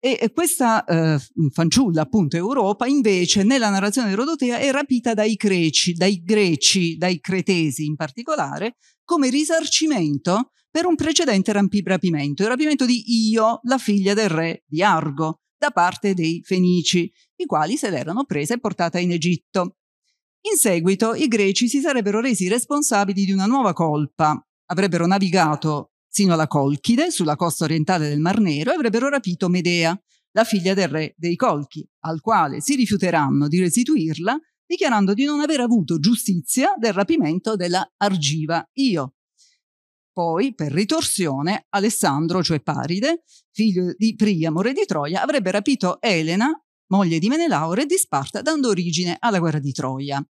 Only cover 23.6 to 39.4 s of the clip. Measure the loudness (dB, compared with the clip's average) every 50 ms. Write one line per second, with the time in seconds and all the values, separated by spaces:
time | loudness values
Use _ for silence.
23.6 | 0 0 0 0 0 0 0 0 -2 -4 _ 0 0 0 0 -2 -6 _ _ _
24.6 | _ _ -2 0 0 0 0 0 2 2 2 2 2 2 2 2 2 2 0 0
25.6 | -2 -2 -2 -2 -6 _ _ _ _ _ -2 2 2 4 4 2 2 2 2 2
26.6 | 2 2 0 -2 _ 0 2 2 2 0 0 -2 0 -2 0 0 -2 -4 -2 -2
27.6 | -2 0 0 0 0 0 0 0 0 0 0 0 0 2 2 2 2 2 2 -2
28.6 | 0 -2 -2 0 0 0 0 0 0 0 -2 -2 -2 -4 -4 -2 -2 0 0 0
29.6 | 2 2 2 2 2 2 0 -2 _ _ _ _ _ _ _ 0 2 2 2 0
30.6 | 0 2 2 2 0 0 -2 -4 -6 -6 -8 _ -4 -4 -2 0 0 0 0 0
31.6 | -4 -8 -12 -16 -16 _ _ _ _ -8 -8 -6 _ 0 2 2 2 2 -2 -6
32.6 | -4 -2 0 0 2 2 2 0 0 2 2 2 2 2 2 2 2 2 2 2
33.6 | 2 2 2 0 2 2 0 0 0 -2 -4 -4 -4 -4 -4 -4 -6 _ _ _
34.6 | _ _ -4 -2 0 0 2 2 2 2 2 2 0 0 0 0 0 0 0 0
35.6 | 2 2 2 2 2 0 -2 0 2 2 2 2 0 -2 -2 -4 -2 -4 -2 0
36.6 | 0 0 0 0 -2 -2 0 0 0 0 2 0 2 0 -2 -2 -2 -4 -4 -2
37.6 | -2 -2 -2 -2 -2 -4 _ _ 0 0 0 0 0 -2 -2 -2 -2 -2 -4 -4
38.6 | -4 _ _ -2 0 0 2 0 -2 -6 _ _ _ _ _ _